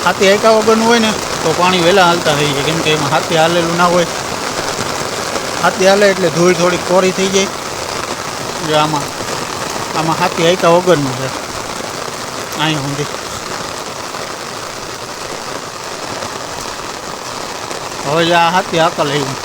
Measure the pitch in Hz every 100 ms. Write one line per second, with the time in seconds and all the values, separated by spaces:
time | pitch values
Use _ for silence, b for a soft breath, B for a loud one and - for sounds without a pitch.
0 | - 185 190 202 220 220 214 226 226 233
1 | 220 208 - - 165 156 180 185 165 196
2 | 175 170 165 147 147 139 139 160 156 156
3 | 143 160 - 165 160 175 170 170 180 175
4 | 170 - - - - - - - - -
5 | - - - - - - 175 202 190 196
6 | 208 190 175 151 175 170 175 175 - 180
7 | 185 185 190 196 202 - - - - -
8 | - - - - - - 160 151 151 151
9 | 139 - - - - - - - - -
10 | 160 156 180 - 165 180 170 175 180 160
11 | 139 123 131 - - - - - - -
12 | - - - - 135 - 156 151 139 139
13 | 143 - - - - - - - - -
14 | - - - - 156 82 - - - -
15 | - - - - - - - - - -
16 | - 139 - - 117 - - - - -
17 | - - - - - - - - - -
18 | 143 156 170 175 170 180 196 170 165 175
19 | 151 143 135 135